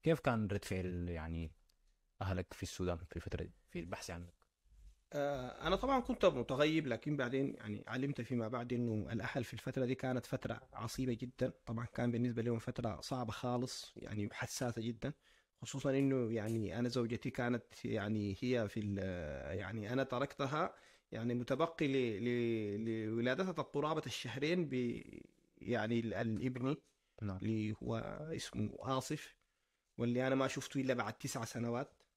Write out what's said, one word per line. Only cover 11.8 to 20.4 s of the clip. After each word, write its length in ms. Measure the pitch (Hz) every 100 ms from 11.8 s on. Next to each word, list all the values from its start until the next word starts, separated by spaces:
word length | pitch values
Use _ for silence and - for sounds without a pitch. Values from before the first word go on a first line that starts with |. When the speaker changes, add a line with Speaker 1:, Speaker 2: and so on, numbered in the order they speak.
| 117
Speaker 2:
كان 240 | - 120
بالنسبة 300 | 117 123 117
لهم 160 | 117 113
فترة 420 | 120 123 120 95
صعبة 320 | - 131 113
خالص، 600 | 101 127 123 127 - - -
يعني، 320 | - 104 101
حساسة 500 | - - - 127 113
جدًا، 300 | 110 113 135 - _ - _ _
خصوصًا 280 | - 139 143
إنه، 420 | 135 139 135 117
يعني، 460 | 113 104 113 101 95
أنا 100 | 120
زوجتي 420 | 123 117 117 131
كانت، 540 | - 120 120 - -
يعني، 520 | 120 110 101 107 104 90
هي 280 | 123 123 104
في 120 | -
ال-، 800 | 104 98 95 90 76 69 65 95
يعني، 340 | 95 110 104
أنا 100 | 131
تركتها، 680 | 135 123 139 -